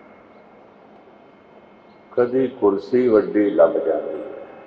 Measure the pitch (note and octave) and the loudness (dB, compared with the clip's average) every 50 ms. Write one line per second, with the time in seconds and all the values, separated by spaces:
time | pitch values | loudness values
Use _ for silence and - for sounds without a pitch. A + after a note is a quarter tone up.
0 | - - - - - - - - - - - - - - - - - - - - | -20 -20 -20 -20 -20 -20 -20 -20 -20 -20 -20 -20 -20 -20 -20 -20 -20 -20 -20 -20
1 | - - - - - - - - - - - - - - - - - - - - | -20 -20 -20 -20 -20 -20 -20 -20 -20 -20 -20 -20 -20 -20 -20 -20 -20 -20 -20 -20
2 | - - - - B2 A#2+ B2 C3 C3 A#2+ - - G#2 G2+ G2 G2 - - B2+ B2 | -20 -6 -2 -2 -2 0 0 -2 -2 -2 -2 0 0 0 0 0 -2 -2 0 0
3 | B2+ A#2+ A2 G#2 F#2+ F2+ F2 G#2 G#2 G2+ - E2+ E2 D#2+ - D#2+ - D#2+ D#2 D2+ | 2 4 4 4 2 2 0 0 0 2 2 4 4 4 2 0 -2 -2 -2 -4
4 | D2+ D#2 D#2 D#2 - - - - - - - - - | -4 -8 -10 -12 -12 -14 -16 -16 -18 -20 -20 -20 -20